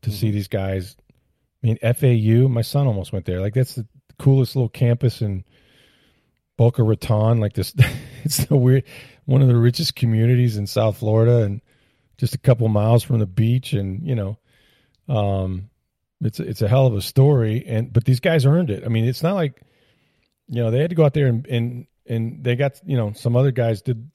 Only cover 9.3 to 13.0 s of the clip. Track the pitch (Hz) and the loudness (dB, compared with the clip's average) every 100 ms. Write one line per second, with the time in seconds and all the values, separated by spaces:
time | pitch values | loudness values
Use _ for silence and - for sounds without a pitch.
9.3 | 135 135 120 117 120 165 - 120 110 117 | 2 4 4 4 2 -6 -2 0 2 2
10.3 | 123 123 107 101 - 110 95 107 110 113 | 2 2 0 -4 -2 -2 -2 0 2 4
11.3 | 120 104 101 _ _ _ _ _ _ 127 | 4 0 -4 _ _ _ _ _ _ -6
12.3 | - - 117 113 104 107 117 | -2 0 2 2 2 4 2